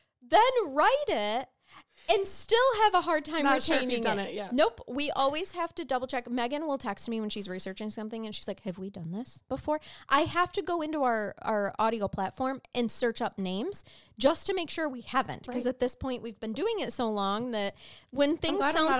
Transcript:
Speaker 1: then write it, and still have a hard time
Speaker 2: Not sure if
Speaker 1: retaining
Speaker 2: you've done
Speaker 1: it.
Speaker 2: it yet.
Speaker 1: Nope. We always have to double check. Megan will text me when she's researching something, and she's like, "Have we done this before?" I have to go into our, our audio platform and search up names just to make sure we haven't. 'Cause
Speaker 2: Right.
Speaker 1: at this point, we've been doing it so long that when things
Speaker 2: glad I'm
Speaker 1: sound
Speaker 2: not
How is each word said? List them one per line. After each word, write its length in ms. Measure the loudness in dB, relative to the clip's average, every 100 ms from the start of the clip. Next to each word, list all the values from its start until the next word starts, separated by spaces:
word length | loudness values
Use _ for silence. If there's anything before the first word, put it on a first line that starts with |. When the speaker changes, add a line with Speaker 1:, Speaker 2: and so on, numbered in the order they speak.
| _ _
Speaker 1:
then 200 | 4 6 6 4 2
write 380 | 4 4 4 2
it, 400 | 0 0 -2 -4 _ _ -20 -20 _ 2
and 180 | 2 2
still 320 | -2 2 4 4 6
have 100 | 4
a 80 | 4
hard 240 | 2 0 0
time 180 | 0
Speaker 2:
Not 180 | 2 4
sure 120 | 4 2
if 40 |
Speaker 1:
retaining 140 | 2 0
Speaker 2:
you've 80 | 0
done 140 | 0
Speaker 1:
it. 100 | -2
Speaker 2:
it 60 | -6
yet. 180 | -2
Speaker 1:
Nope. 260 | 2 2 2 -6
We 220 | -4 -2
always 420 | 0 0 0 -4
have 200 | -4 -6 -6
to 80 |
double 220 | -4 -2 -2
check. 240 | -6 -4
Megan 380 | -2 -2 -2 -2
will 100 | -4
text 320 | -4 -6 -4
me 100 | -4
when 100 | -4
she's 180 | -6 -6
researching 400 | -8 -8 -8 -8
something, 360 | -8 -8 -8 -8
and 80 | -8
she's 120 | -8
like, 140 | -8
"Have 160 | -8 -8
we 140 | -10
done 180 | -10 -8
this 300 | -8 -10 -12 -8
before?" 320 | -6 -2 -4 -4 -18 0
I 140 | 2
have 300 | 4 0 0
to 80 | -2
go 220 | -2 -2
into 180 | -2 0
our, 300 | 2 0 -2 -6
our 320 | -2 0 0 0
audio 280 | 0 0 -2
platform 540 | -2 -4 -2 -4 -4 -6 -2
and 160 | -2
search 300 | 0 0 0
up 160 | -4 -4
names 440 | -4 -4 -4 -6 -10 -16 -18 0
just 260 | 2 2 0
to 80 |
make 160 | -2 -2
sure 180 | -4 -4
we 140 | -6
haven't. 460 | -4 -2 -2 -4 -8
'Cause 180 | -4 -2
Speaker 2:
Right. 0 |
Speaker 1:
at 140 | 0
this 160 | -2 -2
point, 260 | -6 -6
we've 180 | -8 -10
been 140 | -8
doing 260 | -4 -2 -2
it 140 | -2
so 160 | -2 -2
long 420 | 0 -2 -2 -2
that 220 | -2 -4 -6 -16 -20 _
when 260 | 0 2 2
things 200 | 0 2
Speaker 2:
glad 160 | 4 4
I'm 120 | 4
Speaker 1:
sound 20 |
Speaker 2:
not 80 | 4